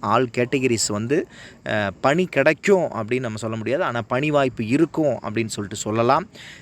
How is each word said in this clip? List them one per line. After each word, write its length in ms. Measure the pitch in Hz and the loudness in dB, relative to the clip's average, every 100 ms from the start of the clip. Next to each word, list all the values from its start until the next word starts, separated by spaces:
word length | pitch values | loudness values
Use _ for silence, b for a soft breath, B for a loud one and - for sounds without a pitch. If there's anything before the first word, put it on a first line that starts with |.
ஆல் 280 | 107 117 127 123 | 2 2 2 -2
கேட்டகரிஸ் 520 | 120 139 127 113 - | -2 0 0 0 -2
வந்து, 400 | 104 117 160 - B B B - | -4 0 -2 -2 B B B -4
அ, 240 | 107 98 95 | -2 -2 0
பணி 240 | 131 160 | 2 2
கிடைக்கும் 600 | 185 139 143 165 - 190 | 2 4 4 2 2 2
அப்படின்னு 360 | 131 113 107 127 | 2 -4 -4 -4
நம்ம 180 | 123 110 | -4 -6
சொல்ல 180 | 113 113 | -6 -6
முடியாது. 260 | 110 143 | -2 -2
ஆனா, 200 | 165 120 | 0 -2
பணி 280 | 107 127 151 | -2 -2 2
வாய்ப்பு 360 | 143 135 - 107 | 2 0 -2 -2
இருக்கும் 480 | 143 160 - 147 | 2 2 0 0
அப்படின்னு 320 | 110 - 107 110 | -2 -4 -4 -4
சொல்லிட்டு 300 | - 101 104 | -6 -8 -6
சொல்லலாம். 520 | 110 113 120 147 196 B B B | -2 2 4 2 0 B B B